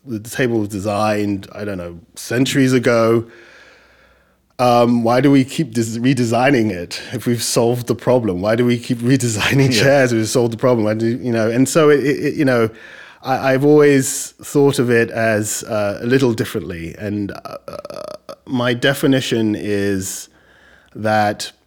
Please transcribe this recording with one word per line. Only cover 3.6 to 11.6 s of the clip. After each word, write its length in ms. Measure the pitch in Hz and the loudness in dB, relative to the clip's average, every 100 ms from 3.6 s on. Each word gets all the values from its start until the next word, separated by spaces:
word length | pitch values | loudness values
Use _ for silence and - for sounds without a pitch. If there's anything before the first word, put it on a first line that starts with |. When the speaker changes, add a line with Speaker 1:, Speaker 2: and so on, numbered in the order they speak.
| - _ _ _ _ _ _ _ _ - | -20 _ _ _ _ _ _ _ _ 0
Speaker 1:
Um, 440 | 123 120 120 120 | 4 4 4 2
why 160 | 113 123 | 2 2
do 120 | 143 | 4
we 120 | 139 131 | 4 2
keep 260 | - 143 | -4 -4
des-, 260 | 113 113 113 | -4 -4 -2
redesigning 720 | 123 127 120 117 131 135 107 | 0 0 0 2 2 2 0
it 320 | 90 87 - - | -4 -10 -12 -10
if 140 | 120 120 | -6 -4
we've 160 | 120 | -2
solved 460 | - - 117 120 117 | -2 0 0 0 -4
the 80 | 117 | -4
problem? 460 | - 127 110 87 | 0 0 0 -2
Why 140 | 101 117 | -2 0
do 80 | |
we 140 | 123 120 | 2 0
keep 220 | - 120 | -4 -4
redesigning 760 | 120 131 120 104 - 135 135 | 0 0 0 -2 0 2 2
Speaker 2:
Yeah. 80 | 117 | 4
Speaker 1:
chairs 300 | 98 139 127 | 4 4 2
if 60 | 113 | 0
we've 100 | 110 | 0
solved 240 | 131 117 | 0 0
the 40 | 113 | 0
problem? 280 | 127 120 107 | 0 2 0
Why 80 | |
do, 140 | 110 113 | 0 -2
you 240 | 123 120 | -2 -4
know, 180 | 113 110 | -2 0
and 180 | 117 | 0